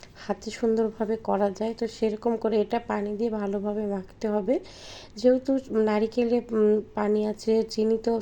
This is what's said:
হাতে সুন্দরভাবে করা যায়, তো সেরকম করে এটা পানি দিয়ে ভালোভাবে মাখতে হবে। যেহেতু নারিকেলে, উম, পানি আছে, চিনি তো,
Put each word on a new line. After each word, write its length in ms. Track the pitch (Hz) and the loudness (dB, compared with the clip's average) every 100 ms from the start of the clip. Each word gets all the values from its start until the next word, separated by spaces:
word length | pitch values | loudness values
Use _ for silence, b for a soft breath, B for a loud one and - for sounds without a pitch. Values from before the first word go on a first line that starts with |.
| B - | B -12
হাতে 360 | - 202 220 | -6 -6 -6
সুন্দরভাবে 640 | - 233 220 220 220 214 220 | -2 0 2 0 0 -4 -2
করা 360 | 214 196 202 | 0 2 0
যায়, 220 | 185 220 | 0 -4
তো 140 | 226 226 | -2 -6
সেরকম 500 | - 220 214 240 226 | 0 -2 0 0 0
করে 240 | 226 220 | 2 2
এটা 180 | 208 233 226 | 2 0 -2
পানি 300 | 208 202 208 | -4 -2 -2
দিয়ে 120 | 233 | -2
ভালোভাবে 560 | 214 202 202 202 208 208 | -2 -2 -2 -2 -2 -2
মাখতে 420 | 196 190 - 220 | -4 -6 -6 -2
হবে। 320 | 208 190 320 - B B B B 214 | 0 2 0 -2 B B B B 2
যেহেতু 440 | 247 254 254 269 269 | 4 4 2 -2 0
নারিকেলে, 720 | 214 214 208 220 247 233 240 233 | 0 2 2 0 0 2 0 0
উম, 300 | 220 214 214 - | 2 4 4 0
পানি 320 | - 208 214 214 | -2 0 2 0
আছে, 380 | 208 - 220 | -2 2 2
চিনি 340 | 220 - 220 226 | 2 0 0 2
তো, 220 | 226 226 | 0 -2